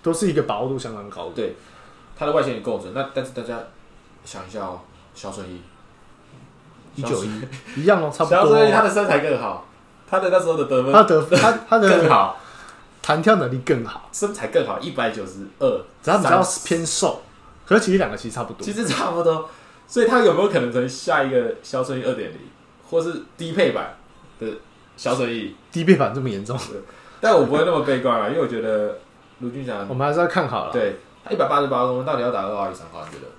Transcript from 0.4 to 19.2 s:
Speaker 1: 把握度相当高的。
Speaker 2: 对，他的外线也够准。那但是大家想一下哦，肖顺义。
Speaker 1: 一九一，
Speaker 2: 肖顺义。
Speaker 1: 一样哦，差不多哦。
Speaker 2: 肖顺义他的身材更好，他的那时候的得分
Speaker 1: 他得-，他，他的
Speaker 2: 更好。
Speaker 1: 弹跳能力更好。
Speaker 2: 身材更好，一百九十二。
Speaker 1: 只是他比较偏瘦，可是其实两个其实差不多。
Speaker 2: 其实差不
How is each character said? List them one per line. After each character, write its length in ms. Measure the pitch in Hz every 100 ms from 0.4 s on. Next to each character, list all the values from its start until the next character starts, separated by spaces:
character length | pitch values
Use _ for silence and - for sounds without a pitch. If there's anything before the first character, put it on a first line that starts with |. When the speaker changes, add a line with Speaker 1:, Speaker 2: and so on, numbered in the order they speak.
Speaker 1:
把 160 | - 104
握 100 | 127
度 80 | 131
相 160 | 117
当 160 | 110 101
高 200 | 90 85
的。 20 |
Speaker 2:
对， 220 | - 98 - - - - - - -
他 120 | 147
的 40 |
外 120 | 156
线 100 | 131
也 60 | 113
够 180 | 110 104
准。 160 | 92
那 160 | 117 135
但 140 | 135 123
是 60 |
大 100 | -
家 180 | 113 117 - - - - _ -
想 240 | - 98 92
一 20 |
下 80 | 104
哦， 200 | 95 90 - - - -
肖 160 | 98
顺 180 | 95 92
义。 100 | 90 87 - - _ - - - - - - - - -
Speaker 1:
一 80 | -
九 80 | 123
一， 20 |
Speaker 2:
肖 40 | 107
顺 140 | 104
义。 180 | 107 131 - - 135
Speaker 1:
一 80 | 165
样 180 | 190
哦， 80 | 156 -
差 80 |
不 60 | 156
多 80 | 175
哦。 60 |
Speaker 2:
肖 40 | 220
顺 200 | 220 214
义 20 |
他 120 | 208
的 60 | 208
身 140 | 202 190
材 100 | 147
更 240 | 151 127
好， 240 | 110 92 - - _ _ -
他 120 | 190
的 100 | 190
那 100 | 180
时 60 | 165
候 100 | 160
的 100 | 131
得 180 | 131
分 100 | 131
Speaker 1:
他 80 | 208
得-， 240 | 208 160 151 175
他， 160 | 220 226 -
他 120 | 226
的 100 | 196
Speaker 2:
更 180 | 180 160
好。 300 | 117 - - - - - - - -
Speaker 1:
弹 180 | - 151
跳 180 | 165 214
能 140 | 123
力 80 | 131 123
更 180 | 131
好。 240 | 110 - -
Speaker 2:
身 200 | - 202
材 180 | 208 110
更 180 | - 123
好， 100 | -
一 120 | 175
百 180 | - 117
九 160 | 110 92
十 220 | 98 98 -
二。 260 | 135 110 - -
Speaker 1:
只 80 | -
是 60 | 196
他 0 |
比 40 | 151
较 180 | 185 185 - -
偏 200 | 165 165
瘦， 360 | - 165 - - - - - -
可 100 | 214
是 60 |
其 80 | 196
实 60 | 190
两 140 | 135
个 40 | 107
其 140 | 117
实 60 | 123
差 80 |
不 100 | 113
多。 100 | -
Speaker 2:
其 80 | -
实 140 | 208 196
差 260 | 131 -
不 120 | 170